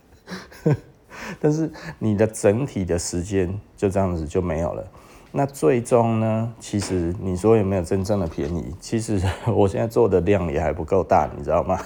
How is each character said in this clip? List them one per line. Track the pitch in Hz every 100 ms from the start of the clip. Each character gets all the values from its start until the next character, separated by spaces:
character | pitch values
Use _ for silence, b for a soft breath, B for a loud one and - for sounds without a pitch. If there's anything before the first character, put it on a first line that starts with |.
| _ - - - - - 156 - - _ _ B B 175
但 | 151
是 | 151 160 B 160 B
你 | 110 101
的 | 110
整 | - 104 110 139
体 | 101
的 | 87 87
时 | - 87
间 | 92 98 87 104 - -
就 | 101
这 | 95
样 | 95
子 | 85 78
就 | 95
没 | 87 78
有 | 85
了。 | 52 - B B B B
那 | 143 139
最 | - 156 123
终 | 113 120 113 110
呢， | 110 110 117 -
其 | - 101
实 | 95 92 85 98
你 | 95 90
说 | 104 113
有 |
没 | 95 98
有 |
真 | 82 98
正 | 95 101
的 | 82
便 | 78 71
宜？ | 85 - 92
其 | - 113
实 | 113 101 92
<laughs> | - 120
我 | 98 98
现 | 113
在 | 117
做 | 120 110
的 | 92
量 | 87 101 85
也 | 73
还 | 78
不 | 69
够 | 78 98
大， | 82 90 69 69
你 |
知 | 71
道 | 82
吗？ | 76 87